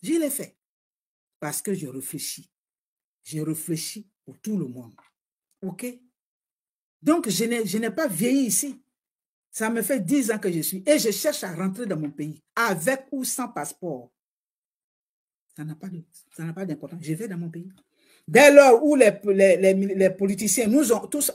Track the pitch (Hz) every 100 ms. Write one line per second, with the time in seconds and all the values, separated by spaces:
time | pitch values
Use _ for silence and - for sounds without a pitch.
0 | 190 330 294 - 165 _ _ _ _ _
1 | _ _ _ _ 151 147 - 180 143 131
2 | - 143 - - - _ _ _ _ _
3 | _ _ - 156 156 160 - 160 - 220
4 | - _ - - 214 202 131 123 117 _
5 | _ _ _ _ _ _ 190 185 247 247
6 | _ _ _ _ _ _ _ _ _ _
7 | 160 339 226 175 226 240 208 214 226 233
8 | 302 165 240 277 240 - 285 262 _ _
9 | _ _ _ _ _ - 220 233 - 269
10 | 165 285 226 214 196 165 151 190 285 294
11 | 214 202 302 294 - 160 190 190 226 156
12 | 147 147 151 151 _ - 233 170 180 269
13 | - 277 247 - 240 - 147 - 180 127
14 | 120 _ _ _ _ _ _ _ _ _
15 | _ _ _ _ _ - 151 156 190 175
16 | - - _ - 165 170 196 151 139 170
17 | 151 160 220 175 170 165 185 - _ _
18 | _ _ - 214 285 285 277 233 294 285
19 | 214 202 208 196 196 175 190 190 196 190
20 | 190 190 196 202 214 - 214 269 240 214
21 | 196 294 -